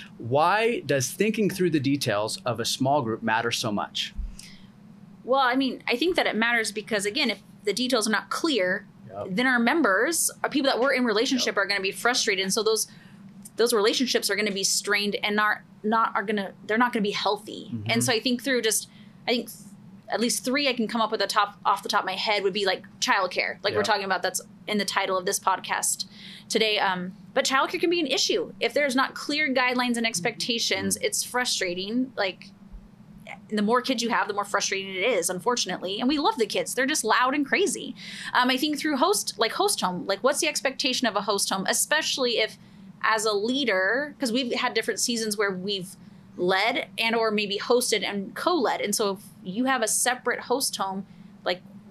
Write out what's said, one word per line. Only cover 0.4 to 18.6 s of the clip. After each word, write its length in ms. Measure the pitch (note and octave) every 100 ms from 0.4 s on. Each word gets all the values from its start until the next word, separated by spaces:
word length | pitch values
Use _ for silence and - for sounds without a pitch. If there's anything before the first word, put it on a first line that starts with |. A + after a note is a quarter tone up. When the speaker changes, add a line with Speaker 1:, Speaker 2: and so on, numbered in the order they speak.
| E3 G3+ A3+ A#3 -
Speaker 1:
does 220 | C#3+ B2
thinking 360 | - G#3 A3 G3
through 220 | F#3 F3+
the 100 | D#3
details 580 | C3 C#3+ B2+ G2+ G#2+ -
of 140 | B2+ A2+
a 60 |
small 360 | A2+ - C3+ D3
group 220 | A2+ A2
matter 300 | A2+ A2 A#2
so 180 | A3 A#2+
much? 420 | G2+ E2+ - - - - - - - - - - - - -
Speaker 2:
Well, 180 | A3 C4+
I 140 | B3+
mean, 300 | C4 C4+ G#3 -
I 60 |
think 220 | B3 E4 E4
that 100 | G#3+
it 80 |
matters 380 | G#3 A3+ A#3+ A3
because, 340 | G#3+ G3+ G#3+ G3+
again, 240 | A3 C4+
if 120 | G3+ - -
the 100 | -
details 360 | G3 B3 B3+ G#3+
are 20 |
not 180 | G#3+ -
clear, 600 | - E4 B3+ F3+ G3 G3+ - -
Speaker 1:
Yep. 180 | - G3
Speaker 2:
then 140 | F#3 B3+
our 120 | B3
members, 720 | A#3 D#4+ A#3+ F#3+ C4 E4 - -
or 60 | A3+
people 220 | C#4+ C4+
that 100 | A3+
we're 140 | C4
in 100 | C4
relationship, 440 | B3 G#3 C4 C4 A#3+ G#3
Speaker 1:
Yep. 0 |
Speaker 2:
are 80 | G3
gonna 160 | G3+
be 100 | F#3+
frustrated, 500 | F#3 A#3 B3 - F#3+
and 80 | F#3+
so 100 | G3
those, 240 | G#3 A3 - - - - - - - -
those 180 | A#3
relationships 560 | A#3 G#3 - B3+ A3+ G#3+
are 60 | G3
gonna 140 | G#3+
be 140 | G3
strained 520 | G3 - - G3+ G#3 G3+
and 160 | G#3+ G#3
are 260 | G#3+ - - -
not, 300 | G#3+ A3+ A3+
are 80 | -
gonna, 300 | G3 G#3+ F#3+ - G3
they're 120 | G#3+
not 160 | B3
gonna 80 | A#3
be 80 | G3+
healthy. 600 | F#3 G3 G3+ - - -
Speaker 1:
Mm-hmm. 160 | A#2 G#2
Speaker 2:
And 120 | A3+
so 80 | B3
I 100 | A3+
think 220 | B3+ A#3+
through 200 | C#4 B3+